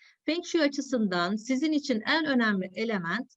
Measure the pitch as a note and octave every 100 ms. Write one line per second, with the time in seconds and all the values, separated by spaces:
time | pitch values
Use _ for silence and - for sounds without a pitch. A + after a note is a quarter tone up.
0 | - _ - E4+ E4+ E4+ D4 C#4+ - B3+
1 | G#3 F3 F3 G#3+ G#3+ C4 D#4 D4+ C#4+ A3
2 | - D#4 D4+ B3+ A3+ G3 F#3 G#3+ A3+ G#3
3 | E3 G3+ C4